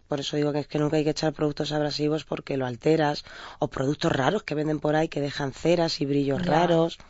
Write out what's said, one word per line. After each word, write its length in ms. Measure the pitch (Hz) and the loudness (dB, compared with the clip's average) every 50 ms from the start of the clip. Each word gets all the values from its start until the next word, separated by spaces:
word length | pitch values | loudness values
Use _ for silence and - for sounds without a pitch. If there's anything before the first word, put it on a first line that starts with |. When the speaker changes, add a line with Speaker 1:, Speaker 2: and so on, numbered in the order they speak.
| _ | _
Speaker 1:
por 140 | - 147 139 | -6 -6 -4
eso 160 | 139 - - | -4 -4 -2
digo 160 | 147 147 147 143 | 0 0 0 0
que 80 | 147 | -2
es 80 | 143 - | -4 -2
que 100 | - 151 | -2 0
nunca 180 | 151 147 156 | 0 2 2
hay 60 | 156 147 | 2 2
que 80 | 156 | 2
echar 220 | 147 - - 156 151 | 0 0 0 -2 0
productos 400 | - 156 147 147 - 151 143 151 | 0 -2 -2 0 -2 -4 -2 0
abrasivos 500 | 151 147 147 143 - 147 151 151 156 - | 0 0 -2 -2 -2 0 0 0 -2 -4
porque 340 | - 165 165 - - 143 | -6 -8 -8 -6 -4 -4
lo 80 | 135 131 | -2 -2
alteras, 600 | 123 120 113 - 156 160 160 151 147 147 - - - - - - - - - | -4 -4 -2 2 2 4 4 4 2 0 -2 -8 -14 -16 -16 -16 -16 -6 -4
o 80 | 151 | -4
productos 460 | - - - 135 135 151 - - 165 143 | -4 -2 -2 -2 -2 0 0 0 0 2
raros 320 | 131 127 143 185 214 - | 4 2 2 2 0 -2
que 100 | - 147 | -4 -4
venden 240 | 151 151 156 156 147 | -2 -2 -2 -2 0
por 160 | - 151 151 | 0 2 2
ahí 140 | 156 160 160 | 2 2 0
que 120 | - 147 | -2 -4
dejan 300 | 143 143 - - 143 135 131 | -4 -4 -4 -4 -6 -6 -6
ceras 480 | - - 160 175 170 165 160 - - | -2 2 2 4 4 2 0 0 -2
y 60 | 147 | -2
brillos 360 | 135 143 143 139 135 135 127 120 | 0 2 2 2 2 0 0 2
Speaker 2:
Ya. 80 | 131 147 | 2 4
Speaker 1:
raros. 440 | 165 175 175 170 165 165 165 - - - - | 4 4 4 4 4 4 2 0 -8 -18 -20